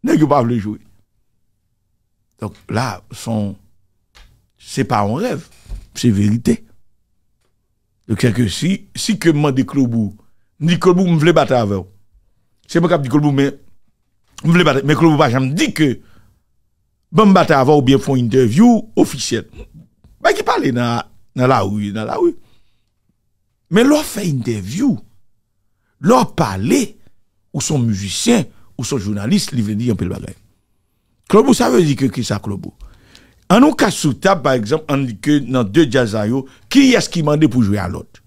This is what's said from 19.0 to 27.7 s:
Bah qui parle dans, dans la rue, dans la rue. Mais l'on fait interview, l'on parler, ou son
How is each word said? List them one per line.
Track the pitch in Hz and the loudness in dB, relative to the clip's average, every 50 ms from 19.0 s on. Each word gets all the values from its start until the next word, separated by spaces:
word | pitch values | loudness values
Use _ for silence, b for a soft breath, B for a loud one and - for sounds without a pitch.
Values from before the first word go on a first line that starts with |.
| - - - 135 - - 120 110 - - - - - - _ - - _ _ _ _ - _ _ | 0 0 0 -10 -6 -6 -6 -6 -8 -10 -18 -20 -20 -20 _ -20 -20 _ _ _ _ -20 _ _
Bah | - - 392 | -2 -2 -2
qui | - - | -2 -2
parle | - - 392 277 160 | -4 -4 -2 -2 -2
dans, | 120 120 120 120 117 117 - _ _ - - _ _ | -2 -2 -2 -2 -4 -6 -8 _ _ -20 -20 _ _
dans | 123 127 | -2 2
la | 131 135 117 | 2 2 2
rue, | 101 101 104 104 104 104 | 0 -2 -4 -6 -6 -6
dans | 101 110 107 | -6 -8 -8
la | - - | -6 -4
rue. | - 359 349 - - - _ _ _ _ _ _ _ _ _ _ _ _ _ _ _ _ _ _ _ _ _ _ _ _ _ | 0 0 -2 -2 -4 -18 _ _ _ _ _ _ _ _ _ _ _ _ _ _ _ _ _ _ _ _ _ _ _ _ _
Mais | 165 208 240 | 2 2 4
l'on | 277 302 302 | 4 2 2
fait | 302 - - 214 208 | 0 -4 -8 -6 -4
interview, | 180 143 127 113 123 113 104 92 98 127 185 262 277 180 104 - - _ - _ _ _ _ _ _ _ _ _ _ _ _ _ _ _ _ | -4 -4 -4 -4 -4 -6 -6 -8 -8 -6 -2 -2 -2 -2 -2 -6 -18 _ -20 _ _ _ _ _ _ _ _ _ _ _ _ _ _ _ _
l'on | 135 170 240 254 220 | 0 2 2 4 2
parler, | - - - 165 107 95 95 98 135 226 - 226 - - _ - - - _ _ _ _ _ _ _ - | 0 -2 -4 -2 -2 -2 -4 -2 0 0 0 0 -2 -8 _ -20 -20 -20 _ _ _ _ _ _ _ -8
ou | 156 | -8
son | - - | -4 -2